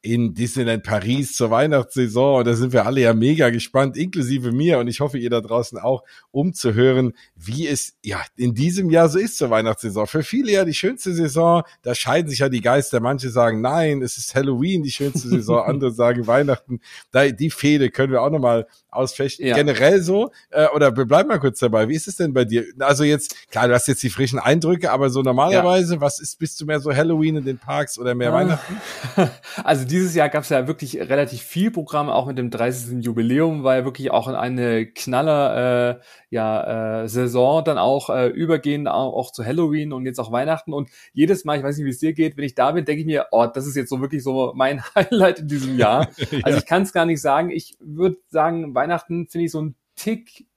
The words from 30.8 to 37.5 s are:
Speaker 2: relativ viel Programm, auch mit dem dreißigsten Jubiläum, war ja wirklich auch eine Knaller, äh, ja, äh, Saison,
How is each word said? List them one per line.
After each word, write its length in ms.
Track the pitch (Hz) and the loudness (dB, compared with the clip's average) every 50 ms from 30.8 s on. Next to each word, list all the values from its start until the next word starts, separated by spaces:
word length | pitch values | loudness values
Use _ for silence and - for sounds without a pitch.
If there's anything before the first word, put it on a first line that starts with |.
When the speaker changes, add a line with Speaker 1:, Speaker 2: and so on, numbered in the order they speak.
| 147 127 - - | -8 -10 -8 -8
Speaker 2:
relativ 420 | 90 - 131 143 143 - 127 117 | -4 0 0 0 0 -2 -4 -12
viel 300 | - - - 170 196 226 | -14 -8 -2 -2 -2 0
Programm, 380 | 226 175 151 - 151 147 147 143 | -2 -4 -8 -4 -4 -4 -2 0
auch 180 | - 120 127 | 0 -2 -2
mit 100 | 139 135 | -2 -6
dem 140 | 131 123 120 | -6 -6 -6
dreißigsten 500 | 120 113 117 127 127 127 120 117 123 123 | -2 -2 -2 -2 -2 -6 -8 -8 -8 -6
Jubiläum, 640 | 117 120 110 117 113 117 127 143 160 165 156 147 131 | -4 -4 -2 0 0 0 2 2 2 0 -2 0 0
war 140 | 131 131 | 2 2
ja 80 | 131 127 | 2 0
wirklich 260 | 135 127 - 135 131 | -4 -8 -6 -4 0
auch 160 | - 113 110 | 0 0 -2
eine 580 | 127 131 101 - 123 127 123 123 120 113 113 113 | -2 -6 -4 -4 -4 -2 -2 -2 0 0 -2 -2
Knaller, 1120 | 110 _ - - 131 127 127 151 160 151 143 143 - - - 123 127 123 123 123 120 120 123 | -4 _ -12 -8 -2 -2 0 2 2 2 2 2 0 0 0 0 0 2 2 0 0 -2 -6
äh, 40 | _ - - _ _ _ | _ -20 -20 _ _ _
ja, 760 | 117 113 110 110 110 107 - - 113 113 113 110 110 113 113 | -4 -4 -2 -2 -2 -2 -2 -4 -4 -4 -4 -4 -4 -6 -6
äh, 60 | 113 | -4
Saison, 540 | 110 123 127 120 117 123 123 135 | -2 -2 -2 0 2 2 4 4